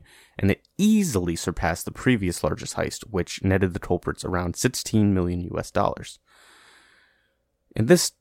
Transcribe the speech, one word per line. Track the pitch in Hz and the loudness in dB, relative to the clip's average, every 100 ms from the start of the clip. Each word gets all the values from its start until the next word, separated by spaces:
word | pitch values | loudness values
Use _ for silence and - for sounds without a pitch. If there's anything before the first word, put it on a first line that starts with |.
| - - _ - | -6 -20 _ -2
and | 95 | 0
it | - _ - | 0 _ 0
easily | 208 220 185 104 87 85 | 4 4 2 0 -2 -2
surpassed | - 87 85 82 | -4 -2 -2 -2
the | - | -8
previous | - 131 120 92 - | -2 0 2 0 -2
largest | - - - - | -2 -2 -6 -6
heist, | - - - | -6 -6 -6
which | 98 85 - | -4 -4 -2
netted | 98 95 95 | 2 2 2
the | 85 | -2
culprits | - 90 - 78 | -2 -2 -2 -6
around | - 90 87 - | -4 -2 -2 0
sixteen | 131 - - 110 101 | -2 -2 0 2 4
million | 95 87 90 | 2 0 -2
U | 87 - | -4 -6
S | - | -4
dollars. | - 101 - - - _ _ - - - - _ _ _ _ _ _ _ _ _ | 0 0 -2 -12 -20 _ _ -20 -20 -20 -20 _ _ _ _ _ _ _ _ _
In | - 117 | 0 4
this | 175 - _ | 4 4 _